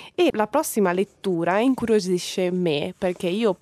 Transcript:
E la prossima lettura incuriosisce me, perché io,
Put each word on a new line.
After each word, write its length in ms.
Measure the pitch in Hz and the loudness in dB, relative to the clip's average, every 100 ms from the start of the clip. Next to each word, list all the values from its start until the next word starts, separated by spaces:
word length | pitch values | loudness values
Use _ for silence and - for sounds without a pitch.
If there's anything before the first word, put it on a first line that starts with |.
| - - | -12 0
E 140 | 339 | 0
la 160 | 214 208 | 2 0
prossima 440 | 285 320 226 185 | 0 0 0 2
lettura 680 | 180 202 _ 196 170 170 196 | 0 -4 _ -4 -2 0 2
incuriosisce 920 | 262 254 226 214 180 180 - - 180 | 2 0 2 0 2 -2 -2 -2 -2
me, 460 | 180 175 147 180 - | 0 0 0 -4 -4
perché 300 | 185 180 180 | -4 -2 -4
io, 280 | 196 226 185 | 0 0 -2